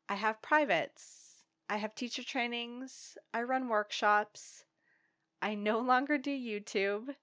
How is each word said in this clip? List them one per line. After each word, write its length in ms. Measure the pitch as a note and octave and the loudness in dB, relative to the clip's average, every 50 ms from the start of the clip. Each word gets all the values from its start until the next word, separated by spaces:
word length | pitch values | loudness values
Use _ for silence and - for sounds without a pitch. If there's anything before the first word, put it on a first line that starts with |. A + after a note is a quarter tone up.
| _ | _
I 80 | - G3+ | -6 -4
have 260 | G3 G#3+ A3 A3 - | 0 0 0 0 -2
privates. 1000 | - - D4+ D4+ D4 A#3 F3+ D#3+ G#2 - - - - - - - - - - - _ _ _ _ _ - | 0 4 4 4 6 4 2 2 0 -2 -8 -14 -20 -20 -20 -20 -20 -20 -20 -20 _ _ _ _ _ -6
I 80 | G3+ | -4
have 160 | G#3 G#3+ G#3+ - | -4 -4 -6 -6
teacher 300 | - B3+ A#3 - B3+ A#3+ | -8 -8 -8 -8 -8 -8
trainings. 960 | - - C4 A#3 A#3+ A#3+ A#3+ A#3+ A#3 A#3+ B3 C4 C4 - - - - - - - _ - | -6 -4 -2 -2 -2 -4 -6 -8 -8 -10 -12 -12 -12 -14 -18 -18 -20 -20 -20 -14 _ -4
I 100 | A#3 A#3+ | -4 -2
run 240 | B3 C4 C4 B3+ | 0 0 0 0
workshops. 960 | A#3+ A3 G#3+ G#3 - - - A3+ G#3 G#3 G#3 G#3+ - - - - - - - - _ _ _ _ _ _ _ _ _ _ _ _ _ _ _ | 2 2 0 0 0 -2 2 4 6 6 6 4 0 -6 -16 -18 -18 -20 -20 -20 _ _ _ _ _ _ _ _ _ _ _ _ _ _ _
I 140 | - G3+ G#3+ | -4 -4 -4
no 240 | G#3 G#3 G#3 A3 A3 | 0 0 0 2 2
longer 380 | B3+ B3+ B3+ B3+ C#4+ C#4+ D4 | 4 4 4 4 4 2 0
do 140 | C#4 C4 C#4+ | 0 0 -2
YouTube. 840 | C#4 C4+ B3 A#3 G#3 G#3 G#3 - - G3 G3 G3+ G3+ G#3 A#3 C#4 C4+ - | -4 -4 -4 -4 -6 -6 -6 -2 0 0 2 2 0 -2 -4 -8 -12 -12